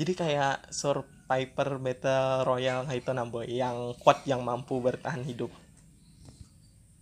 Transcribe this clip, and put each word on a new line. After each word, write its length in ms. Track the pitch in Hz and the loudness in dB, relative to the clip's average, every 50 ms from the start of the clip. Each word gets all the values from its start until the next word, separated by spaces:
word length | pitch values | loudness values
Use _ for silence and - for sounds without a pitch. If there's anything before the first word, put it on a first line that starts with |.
Jadi, 160 | 160 180 185 | -2 0 0
kayak 560 | - 175 156 143 143 139 139 135 - - - - | 0 0 0 2 2 2 2 0 -2 -6 -10 -8
Survivor 1040 | - - 143 139 139 135 - - - - - 131 131 131 127 - - 139 139 139 | -2 0 0 0 0 -2 -10 -16 -8 -2 0 0 0 0 -2 -2 -2 -2 -2 -2
Battle 640 | 131 131 127 127 127 - 135 131 131 131 131 131 131 | -4 -4 -4 -4 -2 0 2 2 4 2 2 2 2
Royale 480 | 131 135 127 127 127 131 127 127 131 151 | 2 2 2 2 2 0 0 -2 -2 -2
kayak 160 | 127 123 - | -4 -4 -2
itu, 60 | 139 127 | -2 -2
nah, 160 | 127 117 117 | -2 -2 -4
boy, 160 | 113 120 113 | -4 -6 -6
yang 480 | - 117 123 127 123 120 120 123 120 123 - | -4 -2 -2 0 -2 -2 -4 -6 -6 -4 4
kuat, 240 | - 147 139 - - | 6 6 6 6 4
yang 160 | 139 131 123 | -2 -2 0
mampu 400 | 123 120 127 127 131 - 135 127 | -2 -2 -4 -4 -4 -4 -2 0
bertahan 400 | 120 127 120 - - - - 123 | 0 0 0 -2 -4 -6 -6 -6
hidup. 320 | 127 151 120 113 123 - - - - - - - - - - - - - - - - - - - - - - - - - - - - - - - | -6 -6 -6 -6 -6 -8 -8 -14 -20 -20 -20 -20 -20 -20 -20 -20 -20 -20 -20 -20 -20 -20 -20 -20 -20 -20 -20 -20 -20 -20 -20 -20 -20 -20 -20 -20